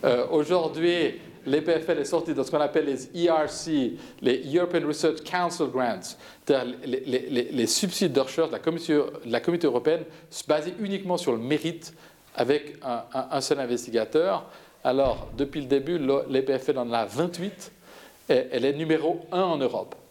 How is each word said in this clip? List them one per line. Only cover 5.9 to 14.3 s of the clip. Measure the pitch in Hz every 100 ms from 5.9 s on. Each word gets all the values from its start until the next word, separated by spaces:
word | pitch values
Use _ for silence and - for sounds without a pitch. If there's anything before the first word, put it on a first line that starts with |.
| 98 - - - -
c'est-à-dire | - 139 123 127
les, | 139 131
les, | 131 123 -
les, | 123
les | 120 135 113
subsides | - 196 - 185
de | 131
recherche | 131 - 160
de |
la | 160
Commission, | - 160 165 151 135 -
de | -
la | 117
Communauté | - 170 160
européenne, | 123 135 165 - - - - -
basés | 151 160 185
uniquement | 202 196 196 180
sur | 175
le | 117
mérite | 117 151 160 165 - - - - _
avec | - 120 147 - -
un, | 135 123 -
un, | 131 -
un | 147
seul | 135 147
investigateur. | 127 123 123 113 110 151 180